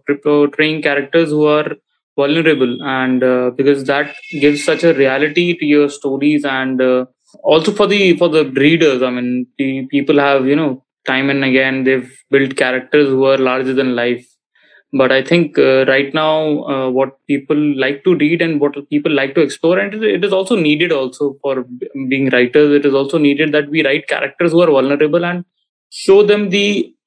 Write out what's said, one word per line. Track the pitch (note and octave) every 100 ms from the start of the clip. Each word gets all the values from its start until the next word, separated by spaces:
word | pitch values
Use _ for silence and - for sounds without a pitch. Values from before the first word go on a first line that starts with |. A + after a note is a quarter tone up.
pre-, | - C#3+
portraying | D3 D3 C#3+ - D#3 D#3
characters | D3+ C#3+ C#3 E3+ D#3+
who | D3+ D3+
are | D3+ D#3 D3+ _ _ _ -
vulnerable, | C#3+ D#3+ D#3+ C#3 B2+ B2
and, | C#3 C3 B2+ B2+
uh, | B2+ B2+ B2 B2+
because | C3+ C#3
that | C3 C#3+ D3+ - -
gives | D3+ C#3+ C#3+
such | - D#3+
a | E3
reality | C#3 C3+ C3+ D3+ D#3+ F3 E3+
to |
your | D3 D3 C#3+
stories, | - C#3 C3+ D3 D3+
and, | C#3+ C3 C3 C3
uh, | B2+ B2+ B2+ _ _ -
also | - D#3+ E3+
for | G#3 G3
the, | G3+ F#3+ D#3
for | E3+
the | D#3 C#3
readers. | C3 D3 E3 D#3 B2
I | B2+
mean, | B2 B2 B2+ B2 -
the | C3+ C3+ C3
people | C#3 C#3 D3
have, | C#3 C#3 C3
you | D3
know, | D3+ C3 _ _ -
time | C3 C#3
and | C#3
again | C3+ C3 C3 C3
they've | C3 C3 B2 - _
built | C#3 C3+ C3+
characters | C3 B2+ B2+ D3 C#3
who | C3
are | C3+ C3+
larger | B2+ B2+ C3
than | C3 B2+ A#2+
life. | A#2+ B2 - _ _ _ _ _ _
But | C3+ C3
I | C3
think, | C3+ E3+ D3+ C#3+
uh, | C3+ C3 C3+
right | C3+ C#3
now, | D#3 D#3 D#3 D#3 D3
uh, | - C3+ C3
what | B2+ C3+ - -
people | C#3 C#3 D3+ D3+ C3+
like | C3 C#3
to | F#3 E3+
read | D3+ E3
and | E3 D3+
what | C#3+ C#3+ -
people | D3 E3
like | C#3+ C3+
to | D#3+
explore, | D3+ - E3 F#3
and | G3+
it, | G#3+
it | A3 F#3
is | G3
also | F#3+ F#3+ A3
needed | D3+ D3+ F3
also | D3 C3 - C#3+ C#3
for | C#3 C3
b-, | B2 B2 - C#3 C3
being | C3+ C3+
writers. | B2 B2 D3+ D3
It | D3 C#3+
is |
also | C3+ C#3 E3
needed | D3 C#3 D#3
that | D3 C#3+
we | D#3
write | C#3 D#3 -
characters | C#3+ C#3 - E3+
who | E3
are | E3+
vulnerable | C3+ C3 C#3+ D3+ E3+ F3
and | F3 - _ _ _ _
show | - - G3
them | G#3 G#3 G3+
the, | G3+ G3+ G3 - _